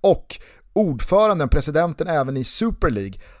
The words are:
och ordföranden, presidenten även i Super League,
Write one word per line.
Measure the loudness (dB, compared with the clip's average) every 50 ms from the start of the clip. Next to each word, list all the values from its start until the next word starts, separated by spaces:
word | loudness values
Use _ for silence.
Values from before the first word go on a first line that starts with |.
och | 2 2 2 2 -2 -10 -16 -18 -18 -20 -20 -20 _ _ _
ordföranden, | 0 0 0 0 -4 -2 2 2 4 4 4 2 0 2 2
presidenten | 2 2 0 0 0 0 0 0 -2 -6 -4 -2
även | 0 -2 -2 -2 -4
i | -4 -4
Super | -4 -4 -2 -2 -2 0 0 0 0
League, | 0 -2 -6 -8 -10 -14 -18 -20 -20 _